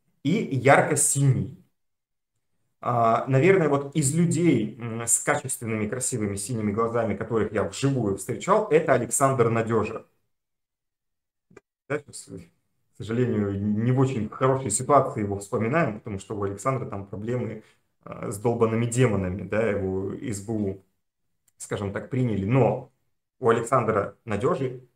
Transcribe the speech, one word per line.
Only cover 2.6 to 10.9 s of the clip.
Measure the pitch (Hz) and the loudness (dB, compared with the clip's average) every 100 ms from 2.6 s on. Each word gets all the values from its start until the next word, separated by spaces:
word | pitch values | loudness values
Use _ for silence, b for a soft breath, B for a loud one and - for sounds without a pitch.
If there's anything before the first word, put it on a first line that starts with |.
| _ _ | _ _
А, | 117 120 113 117 - | -2 2 4 2 2
наверное, | 135 170 190 151 | 4 6 6 4
вот | 139 143 | 2 0
из | 165 135 | -2 0
людей, | 165 170 131 170 120 104 - | 2 2 4 4 4 0 -6
м, | 117 113 | -8 -6
с | 117 - | -2 0
качественными, | - 135 131 - 113 110 104 | 0 -2 -2 -8 -4 -2 -2
красивыми | 127 - 120 104 101 | -4 -4 -2 -4 -4
синими | - 113 104 | -6 -2 -2
глазами, | 101 113 117 110 101 | 0 0 0 -2 -2
которых | 107 113 101 | -2 0 0
я | 104 | -2
вживую | 95 - 139 131 104 95 | -4 -2 -2 0 0 -2
встречал, | - 107 - 208 - | -6 -6 2 2 4
это | 151 - | 2 4
Александр | 123 113 - 135 123 113 | 0 2 2 2 4 2
Надежа. | 113 110 113 107 - - _ _ _ _ _ _ _ _ | 2 0 0 0 -6 -14 _ _ _ _ _ _ _ _